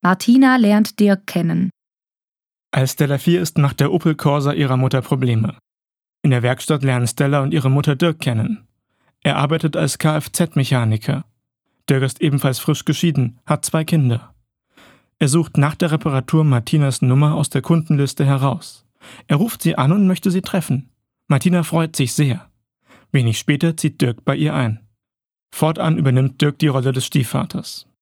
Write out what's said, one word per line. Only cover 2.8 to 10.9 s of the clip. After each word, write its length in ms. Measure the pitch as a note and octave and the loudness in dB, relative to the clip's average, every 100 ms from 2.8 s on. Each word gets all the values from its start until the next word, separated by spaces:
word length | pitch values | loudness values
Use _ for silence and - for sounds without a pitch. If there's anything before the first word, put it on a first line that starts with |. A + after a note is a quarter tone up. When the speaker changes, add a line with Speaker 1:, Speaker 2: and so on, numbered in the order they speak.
| C3+ | -2
Speaker 2:
Stella 260 | - C#3+ C#3 | 0 -2 0
vier 200 | - F3 | 2 0
ist, 200 | E3+ - | 0 0
macht 200 | C#3 - | 0 0
der 140 | C#3+ | 0
Opel 220 | F3 E3 D3 | 0 0 0
Corsa 360 | D3+ D3 C#3 | 0 0 0
ihrer 260 | D3 C#3 C3 | 0 0 0
Mutter 260 | C3 C3 | 0 -2
Probleme. 520 | B2 C#3 B2+ A2+ A2 - _ _ _ _ _ _ | -2 -2 0 0 -2 -6 _ _ _ _ _ _
In 80 | D3+ | 0
der 100 | B2 | 2
Werkstatt 420 | A#2+ B2+ - D3+ | 0 -2 -2 -2
lernen 240 | C3+ B2 A#2+ | 0 0 -2
Stella 360 | - C#3+ C#3+ | 0 0 0
und 100 | C3+ | 0
ihre 160 | D#3+ C3 | 0 0
Mutter 260 | C#3 D3 C3+ | 0 0 0
Dirk 240 | E3+ D#3+ | 0 0
kennen. 480 | - A2+ - G#3+ _ _ _ _ _ _ | -4 -2 -2 -6 _ _ _ _ _ _
Er 160 | D3 C#3+ | -4 -2
arbeitet 400 | C#3 D#3+ D#3 D#3 | 0 0 -2 -2
als 220 | D3+ - | -4 0
K-F-Z-Mechaniker. 1200 | D#3 D3+ - - E3+ - C3 C3 A2+ | -2 -2 -4 -4 -2 0 0 0 0